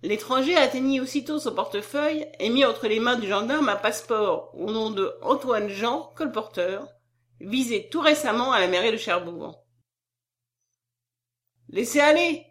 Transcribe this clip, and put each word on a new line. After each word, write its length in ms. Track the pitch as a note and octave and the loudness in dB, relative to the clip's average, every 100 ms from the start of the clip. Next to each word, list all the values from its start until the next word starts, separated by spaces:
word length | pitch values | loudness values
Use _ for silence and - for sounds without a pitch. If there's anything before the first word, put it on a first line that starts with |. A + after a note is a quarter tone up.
L'étranger 520 | - G#3 - C4 C4+ | -2 -4 0 0 4
atteignit 460 | F4 C#4 C4 C4 C4+ | 4 4 2 0 0
aussitôt 400 | C4 D4 C#4 D4+ | -2 -4 -4 -4
son 140 | C4+ | -4
portefeuille 760 | F3 G3 G3+ G#3 C#4+ D4+ D#4 D4+ - | -4 -4 -4 -6 -2 -2 -2 -6 -4
et 120 | G#3 | 0
mit 140 | A#3+ | 4
entre 220 | C4+ - A#3+ | 4 2 -2
les 140 | G#3+ | 0
mains 180 | A#3 B3 | 2 0
du 80 | G#3 | 0
gendarme 420 | G3 A3 D4 C#4 | -2 0 0 0
un 80 | G3+ | 0
passeport 760 | G#3 G#3+ - A3+ G#3 E3 - | -2 -4 -2 0 2 0 -4
au 160 | - F#3 | -8 -4
nom 200 | A3 A3 | -2 -2
de 220 | G3+ F#3+ - | -2 -4 -4
Antoine 460 | - C4+ B3+ A3+ G#3 | -2 0 2 -2 -2
Jean, 440 | G3 A3+ C4+ D#4 - | -4 -2 -2 -6 -8
colporteur, 720 | D#4 - D#4+ - F3+ G3 C#4+ - _ _ _ _ | -6 -4 -8 -4 -4 -4 -10 -18 _ _ _ _
visé 480 | F#3 A#3+ B3 A3+ - | -6 -2 0 -2 -4
tout 100 | D#4 | 0
récemment 520 | D#4 D4+ D4 A3 B3+ | 4 4 2 0 2
à 80 | B3 | 2
la 80 | F3+ | 2
mairie 240 | F3+ A3 | 2 2
de 40 | A3 | -2
Cherbourg. 680 | - F3+ F3 E3+ D3+ D#3+ _ _ _ _ _ _ _ _ _ _ _ _ _ _ _ _ _ _ _ _ _ | -2 -2 -2 -12 -14 -16 _ _ _ _ _ _ _ _ _ _ _ _ _ _ _ _ _ _ _ _ _
Laissez 320 | - A#3+ C#4+ | -4 0 4
aller 460 | C#4+ D4+ F4 D#4 - | 6 6 4 0 -8